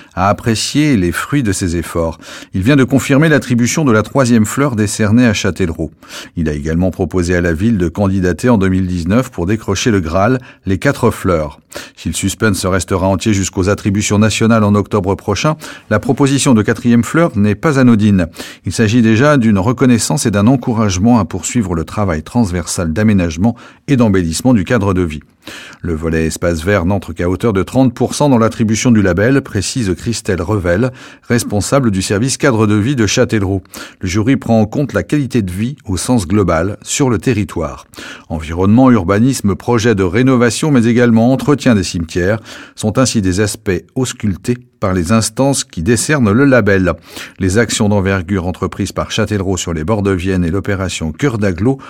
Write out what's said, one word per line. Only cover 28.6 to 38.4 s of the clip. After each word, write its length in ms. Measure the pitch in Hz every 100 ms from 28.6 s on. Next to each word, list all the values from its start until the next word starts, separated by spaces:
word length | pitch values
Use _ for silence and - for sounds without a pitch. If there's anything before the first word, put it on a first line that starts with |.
| 107 107 127
du 100 | 110
label, 400 | 95 87 113 139
précise 540 | 135 104 - 135 98 82
Christelle 460 | 120 107 - 90
Revel, 500 | 87 107 87 90 127 127 - - -
responsable 640 | 120 - 104 - 143 120
du 120 | 95
service 340 | - 101 131 -
cadre 300 | 147 110 107
de 80 |
vie 220 | 104 113 135
de 100 | 104
Châtellerault. 560 | - 110 110 95 98 - - - -
Le 80 | 92
jury 280 | 104 110 135
prend 240 | - 113
en 60 | 107
compte 260 | - 135
la 100 | 101
qualité 380 | 87 151 139 123
de 100 | 92
vie 260 | 90 120 147 -
au 100 | 92
sens 300 | - 123 85
global 480 | 104 90 80 95 101
sur 260 | - - 131
le 80 | 104
territoire. 720 | 139 107 98 - 73 65 - - - - -
Environnement, 600 | 80